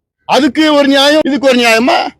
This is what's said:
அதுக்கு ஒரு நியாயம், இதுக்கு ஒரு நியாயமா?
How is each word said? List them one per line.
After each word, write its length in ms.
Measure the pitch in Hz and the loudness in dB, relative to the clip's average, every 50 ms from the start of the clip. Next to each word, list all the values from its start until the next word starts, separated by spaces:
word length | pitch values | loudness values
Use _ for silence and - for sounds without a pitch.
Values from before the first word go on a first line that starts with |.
| _ _ _ _ _ - 196 | _ _ _ _ _ -2 0
அதுக்கு 280 | 254 277 285 - 302 311 311 294 | 0 0 0 0 0 0 2 2
ஒரு 100 | 285 285 277 277 | 2 2 2 2
நியாயம், 300 | 277 269 294 302 311 311 - | 2 2 2 2 0 0 -2
இதுக்கு 220 | 285 269 254 269 | -4 -2 -2 0
ஒரு 80 | 254 247 | 0 0
நியாயமா? 360 | 240 233 226 226 240 294 349 359 370 - - | 0 0 0 0 0 0 -2 -2 -4 -6 -10